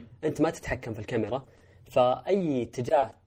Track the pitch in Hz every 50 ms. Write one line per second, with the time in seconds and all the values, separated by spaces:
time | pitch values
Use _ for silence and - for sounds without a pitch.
0 | - - - - - 156 - - 156 165 170 - - - 135 123 - 123 110 110
1 | 104 - 131 113 110 101 120 139 - - - - - _ - - - - - 131
2 | 123 123 127 - - - 190 202 180 156 139 127 117 - - - 123 - 160 147
3 | 135 - - - _